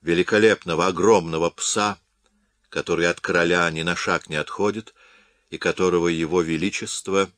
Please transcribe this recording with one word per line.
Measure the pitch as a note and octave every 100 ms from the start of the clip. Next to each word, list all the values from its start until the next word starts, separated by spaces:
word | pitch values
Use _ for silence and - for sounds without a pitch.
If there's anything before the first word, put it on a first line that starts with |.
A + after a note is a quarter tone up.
великолепного, | E2 E2+ F2+ G#2+ A2 F#2+ F2 D#2+ F2+
огромного | E2+ G2 G#2+ E2 D#2+ E2
пса, | - - A2 G#2 G2+ _ _ _ _ _ _ _ -
который | D2 E2 F2
от | E2+
короля | - E2+ E2+ F2 E2+
ни | D#2+
на | E2 F2
шаг | - E2+ -
не | D#2
отходит | D2 - G2+ G#2 - _ _ _ _ _ _
и | -
которого | F2 - F#2 F2 F2
его | E2 D#2+ F2+
величество | E2 D#2+ F#2+ - G#2+ - - F#2+ F#2+